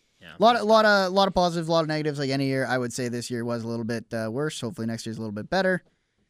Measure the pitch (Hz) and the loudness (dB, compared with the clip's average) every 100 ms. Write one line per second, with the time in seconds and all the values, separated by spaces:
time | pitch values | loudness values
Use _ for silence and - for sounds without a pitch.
0 | _ _ - - 214 240 208 220 214 202 | _ _ -20 2 4 4 4 6 6 4
1 | 185 196 196 185 175 170 160 165 156 156 | 4 2 2 2 2 0 0 2 2 -2
2 | 151 143 139 135 135 135 123 127 123 117 | -2 -2 -2 0 0 0 0 0 -2 -4
3 | 123 120 113 120 120 117 113 117 113 117 | -4 -4 -4 -4 -2 -4 -4 -6 -4 -6
4 | - 117 110 120 151 - 120 - 113 113 | -6 -6 -4 -4 -4 -4 -8 -6 -6 -6
5 | 113 110 113 104 101 185 190 180 - _ | -8 -8 -8 -8 -4 0 0 0 -4 _
6 | _ _ _ | _ _ _